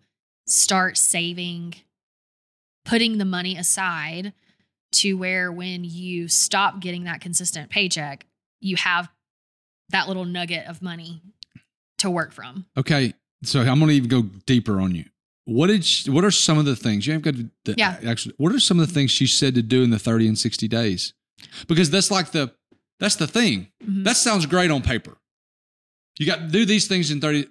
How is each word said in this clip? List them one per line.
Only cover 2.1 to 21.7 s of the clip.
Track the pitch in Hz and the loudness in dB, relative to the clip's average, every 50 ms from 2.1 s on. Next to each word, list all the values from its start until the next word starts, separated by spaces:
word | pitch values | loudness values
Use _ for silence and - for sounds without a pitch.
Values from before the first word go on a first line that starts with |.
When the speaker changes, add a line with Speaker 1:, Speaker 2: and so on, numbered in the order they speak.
| _ _ _ _ _ _ _ _ _ _ _ _ _ _ - | _ _ _ _ _ _ _ _ _ _ _ _ _ _ -6
Speaker 1:
putting | - 240 226 233 226 220 208 | -2 0 2 2 2 0 0
the | 196 | -2
money | 190 185 175 180 185 185 160 | -2 -2 -4 -4 -4 -6 -4
aside | 180 - - 202 190 180 170 160 151 156 165 175 190 208 - _ _ _ _ _ _ _ _ _ _ _ | -2 -2 0 0 -2 -4 -4 -6 -6 -8 -8 -10 -10 -12 -12 _ _ _ _ _ _ _ _ _ _ _
to | - - - 202 190 | -2 0 0 0 -2
where | 185 185 185 185 185 180 180 | -2 -2 -2 -2 -2 -2 -4
when | 170 175 180 185 180 180 175 | -6 -8 -10 -8 -8 -8 -10
you | 170 165 175 180 180 180 170 170 170 | -10 -10 -10 -10 -8 -8 -6 -4 -2
stop | - - - - - 190 202 185 - 196 | 0 0 0 2 2 2 2 2 0 -4
getting | 180 180 175 175 175 | -8 -8 -8 -8 -8
that | 175 165 - | -8 -10 -10
consistent | - 180 170 - 180 175 - 160 147 - | -8 -6 -4 -4 -4 -4 -6 -8 -8 -4
paycheck, | - 208 196 180 - 160 147 147 139 - - _ _ _ _ _ _ _ | -2 0 0 0 -2 -4 -6 -8 -10 -14 -18 _ _ _ _ _ _ _
you | - 190 180 | -6 -4 -2
have | 170 - 185 175 175 175 - _ _ _ _ _ _ _ _ _ _ _ _ _ _ _ - | -2 0 0 0 0 -2 -6 _ _ _ _ _ _ _ _ _ _ _ _ _ _ _ -4
that | 190 190 - 175 | -2 -2 -2 -2
little | 190 185 180 | -4 -6 -6
nugget | 175 180 180 175 170 175 165 - - | -6 -6 -6 -6 -6 -6 -8 -8 -10
of | 170 165 | -14 -12
money | 185 180 170 170 165 170 170 160 - 196 - - - _ - - _ _ _ _ _ _ _ - | -12 -12 -12 -12 -14 -16 -18 -18 -20 -20 -20 -20 -20 _ -20 -20 _ _ _ _ _ _ _ -6
to | - 190 | -4 -2
work | 175 170 160 - - | -2 -2 -4 -6 -8
from." | - 107 127 131 190 180 _ - 139 | -18 -18 -14 -14 -14 -14 _ -4 -4
Speaker 2:
Okay. | 139 - 156 143 131 113 - _ _ _ _ - - | 0 0 2 2 2 0 -2 _ _ _ _ -12 -6
So | - - 139 | -2 0 2
I'm | 117 131 127 147 | 2 4 4 4
gonna | 156 156 151 | 4 6 4
even | 139 123 117 | 4 4 4
go | 131 123 113 98 98 98 - | 2 2 2 0 -4 -8 -2
deeper | - 131 120 - 110 101 95 | 2 2 2 2 2 0 0
on | 95 92 90 | 0 0 -2
you. | 82 73 - _ _ _ _ _ _ - | -4 -6 -12 _ _ _ _ _ _ -10
What | - 110 120 160 190 | -4 0 2 4 4
did | 220 202 160 | 4 2 2
she, | - - - - - | 0 0 0 0 0
what | 131 160 185 | 2 4 4
are | 208 | 4
some | - - - - 156 151 | 4 2 2 2 4 4
of | 151 | 2
the | 143 127 | 2 0
things, | - - 120 104 101 104 | 0 0 0 0 0 0
you | 139 156 | -2 -2
have | 160 | -2
got | 147 160 139 | -2 -2 -2
to, | 123 117 113 - _ - | -4 -6 -10 -12 _ -8
the | - 101 - | -4 0 0
Speaker 1:
Yeah. | 214 190 180 - 107 | 0 0 0 -4 -4
Speaker 2:
actually, | 117 117 - - - - - | -4 -4 -4 -6 -8 -4 0
what | 139 170 240 | 0 2 2
are | 262 | 2
some | - - 185 175 | 4 4 4 4
of | 160 - | 4 2
the | - | 2
things | 147 139 127 | 2 2 2
she | - - 135 120 | 2 2 2 2
said | - - 147 135 127 | 2 2 2 2 2
to | 123 | 2
do | 113 110 127 127 127 | 2 4 4 4 4
in | 120 | 4
the | 113 104 | 4 2
thirty | - 120 113 113 113 110 | 2 2 2 4 4 4
and | 107 - | 2 2
sixty | - 113 - - - 107 | -2 -2 -4 -4 -4 -2
days? | 113 113 117 107 87 90 - - - _ _ _ _ _ - - - - - | -2 0 0 0 -2 -2 -4 -8 -10 _ _ _ _ _ -20 -20 -18 -10 -4
Because | - | 0